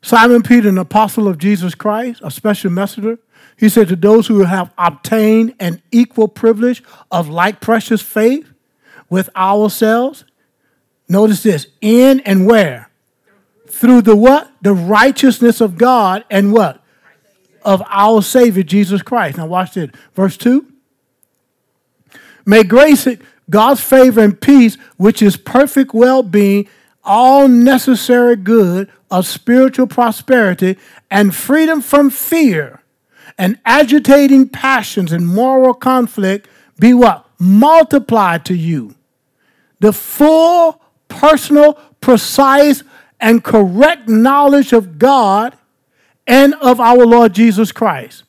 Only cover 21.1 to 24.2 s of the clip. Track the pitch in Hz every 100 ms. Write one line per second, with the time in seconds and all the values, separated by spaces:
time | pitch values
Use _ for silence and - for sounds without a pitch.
21.1 | _ _ _ _ _ _ _ _ _ _
22.1 | - _ _ - 214 202 226 302 285 -
23.1 | 240 _ _ - 196 226 262 - 262 262
24.1 | 220